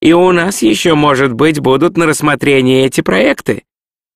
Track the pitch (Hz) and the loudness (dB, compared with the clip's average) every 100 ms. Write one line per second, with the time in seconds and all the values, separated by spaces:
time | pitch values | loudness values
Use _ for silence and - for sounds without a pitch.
0 | 156 170 185 175 180 196 214 202 175 151 | 2 2 2 0 -2 -2 -2 0 0 0
1 | 147 131 139 117 156 151 131 135 170 175 | 0 0 -2 0 0 0 0 0 0 0
2 | 160 147 151 143 151 135 127 131 135 - | -2 0 -2 -2 0 2 2 2 0 -2
3 | - 185 262 269 - 107 - _ _ _ | -2 -2 -2 -2 -6 -8 -10 _ _ _
4 | _ | _